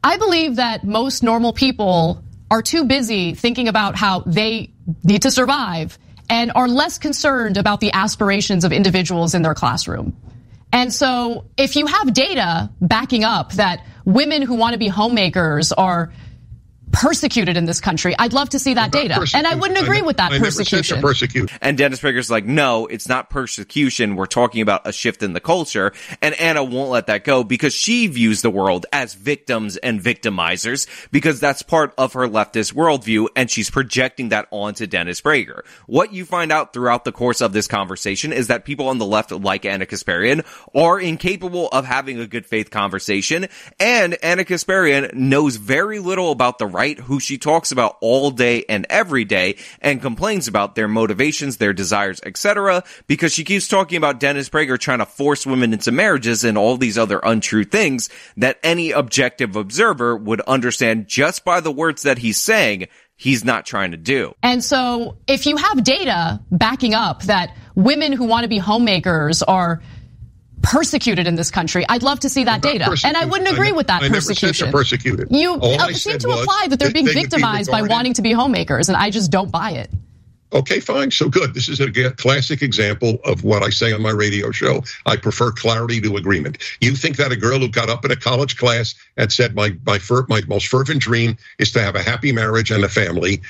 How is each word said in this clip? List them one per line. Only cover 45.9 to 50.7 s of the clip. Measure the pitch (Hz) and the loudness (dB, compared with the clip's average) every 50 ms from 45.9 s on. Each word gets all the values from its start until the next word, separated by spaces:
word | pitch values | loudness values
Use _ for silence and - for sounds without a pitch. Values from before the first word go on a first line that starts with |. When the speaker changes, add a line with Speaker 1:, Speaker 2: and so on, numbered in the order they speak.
| 214 208 | -4 -6
Speaker 3:
little | 190 180 185 185 185 170 | -4 -4 -2 0 0 0
about | 151 120 127 123 123 - | 0 2 2 0 0 -2
the | 113 101 | -6 -6
right, | 87 90 117 | -2 -2 -2
who | 143 151 - 127 123 135 139 | -2 -2 -6 -6 -4 -4 -4
she | - - 143 127 | -2 -4 -6 -4
talks | - 147 156 165 160 - | 0 0 0 2 0 0
about | 139 127 120 107 - _ | 0 0 0 0 -2 _
all | - 113 120 135 135 143 | 0 2 2 4 2 0
day | 135 117 127 120 120 117 - - | 2 2 2 4 4 2 0 -2
and | 110 101 92 - | -4 -4 -2 0
every | - 190 220 180 151 131 113 | 0 0 0 2 0 -2 0
day | 101 107 95 90 92 101 - - - - - | 0 0 0 2 0 -2 -4 -10 -20 -20 -4
and | - 143 143 127 | -2 -2 -2 0
complains | - 139 110 110 160 214 220 196 - - | -2 -6 -4 -2 -2 -2 -2 -2 -4 -2
about | 98 104 101 101 | 0 0 0 0